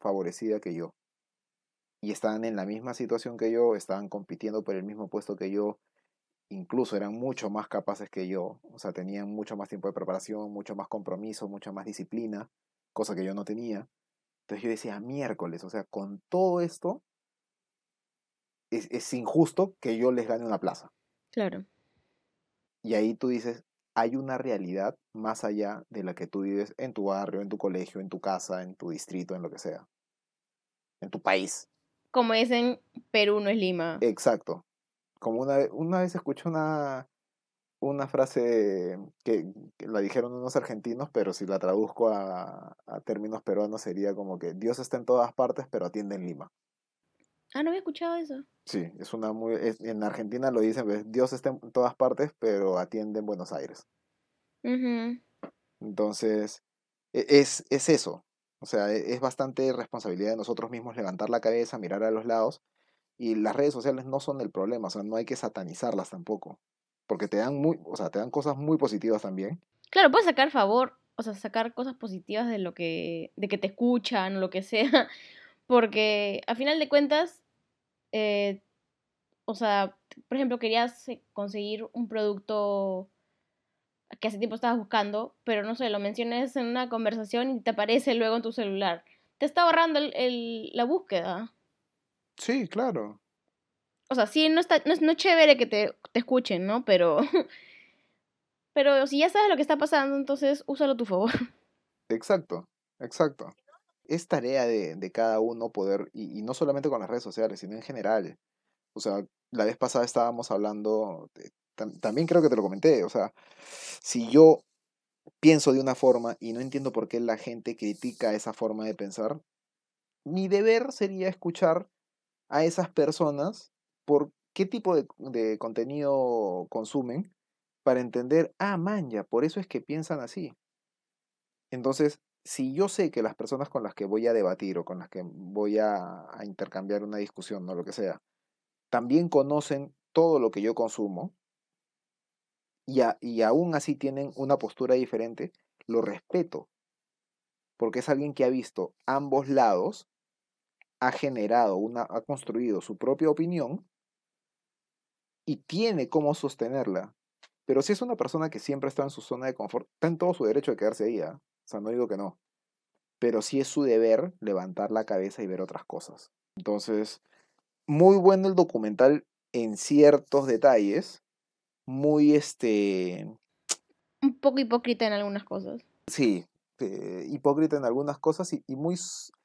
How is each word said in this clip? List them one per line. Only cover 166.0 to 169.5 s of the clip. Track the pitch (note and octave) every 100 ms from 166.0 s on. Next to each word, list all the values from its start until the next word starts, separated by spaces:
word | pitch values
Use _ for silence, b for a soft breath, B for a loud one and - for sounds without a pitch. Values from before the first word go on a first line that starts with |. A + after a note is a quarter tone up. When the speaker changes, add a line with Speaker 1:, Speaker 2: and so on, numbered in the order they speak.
| - - - _ _ -
Speaker 1:
Entonces, | - G#2 A2+ G#2+ G#2+ - _ _ _ _ _ _ -
muy | D3 F#3 G3
bueno | F#3 F#3+ F#3+
el | F#3
documental | E3+ A2+ G#2+ G#2 C3 D3 - _ _